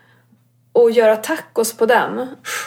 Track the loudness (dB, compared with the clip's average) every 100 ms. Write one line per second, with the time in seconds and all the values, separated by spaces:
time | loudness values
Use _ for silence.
0 | _ _ _ _ _ _ _ 2 4 4
1 | 2 2 -4 -8 -8 -6 -4 -2 0 2
2 | 0 -6 -10 -12 -12 -12